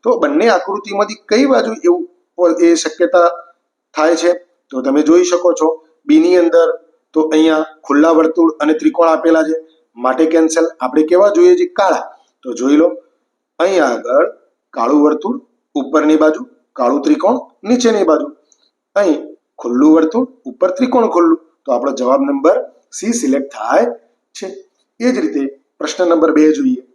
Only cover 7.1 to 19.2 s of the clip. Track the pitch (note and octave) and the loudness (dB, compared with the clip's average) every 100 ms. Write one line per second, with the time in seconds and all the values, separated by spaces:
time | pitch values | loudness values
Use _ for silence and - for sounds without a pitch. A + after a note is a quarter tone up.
7.1 | D#3 D#3 D#3 D#3+ D#3 D#3+ - - C#3+ D#3+ | -2 0 2 2 0 -4 -12 -2 2 4
8.1 | D#3+ D#3+ E3 E3 D#3 D3 D#3 D3+ E3+ E3 | 2 2 0 0 0 -2 0 -2 2 0
9.1 | D#3 E3 D#3+ D3+ D#3+ - _ _ A#2 B2+ | 2 2 0 0 -6 -8 _ _ -6 -4
10.1 | C3 D#3+ E3 D#3+ D#3+ E3 - B2+ D3 D#3 | 0 0 2 0 0 -2 -4 -4 -2 2
11.1 | F3+ G3+ F3 F3+ F3+ F3+ - F#3+ D3+ - | 2 2 4 4 4 0 -2 0 -2 -6
12.1 | - _ _ B2+ A2 C3 D3 E3 D#3+ _ | -20 _ _ -14 -6 0 2 2 -2 _
13.1 | _ _ _ _ - - F#3 C#3 A#2+ A#2 | _ _ _ _ -4 -2 0 0 -2 -2
14.1 | C3+ F#3+ - _ _ _ C3+ A#2 D3 D3+ | 0 0 -6 _ _ _ -6 0 2 2
15.1 | D#3 F#3+ C4 _ _ _ D3 B2+ D3+ D3+ | 0 -6 -10 _ _ _ -10 -4 -2 0
16.1 | D#3 D#3 D#3 - _ _ - B2 C#3+ D3 | 2 2 -2 -10 _ _ -6 -2 -2 -2
17.1 | D3+ F#3 B3 - _ G3+ B3 A#3+ G#3 E3+ | 0 0 -2 -8 _ -4 0 0 0 0
18.1 | D3+ C#4+ - _ _ _ _ _ G3 G3 | 0 -2 -12 _ _ _ _ _ -2 0
19.1 | D3 | -2